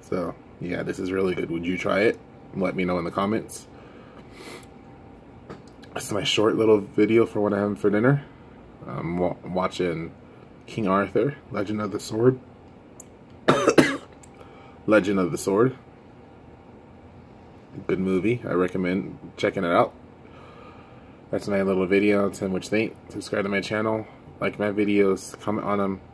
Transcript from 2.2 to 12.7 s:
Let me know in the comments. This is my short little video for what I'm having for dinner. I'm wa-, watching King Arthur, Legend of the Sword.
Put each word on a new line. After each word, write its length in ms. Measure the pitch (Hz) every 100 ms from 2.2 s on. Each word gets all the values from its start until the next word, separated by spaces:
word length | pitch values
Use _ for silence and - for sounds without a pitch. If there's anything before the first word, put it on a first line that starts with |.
| - - -
Let 220 | 95 92 92
me 80 |
know 140 | 90 90
in 60 |
the 60 | 85
comments. 560 | 95 101 110 - - - - - - - - - - - - - - - - - - - - - - - - -
This 120 | -
is 80 | -
my 100 | 104
short 320 | - - 107
little 240 | 101 110 107
video 480 | 98 - 104 113 110
for 140 | 107
what 120 | 104
I'm 60 | 101
having 160 | 104
for 160 | 101 107
dinner. 340 | 101 123 143 - - - - - - -
I'm 320 | - 78 87
wa-, 160 | 90 -
watching 680 | - 92 92 - 90 80 82 - - - - - -
King 200 | - 101
Arthur, 500 | 95 98 110 131 143 -
Legend 300 | 104 101 107
of 100 | 104
the 80 | 101
Sword. 400 | - 110 120 127 - - -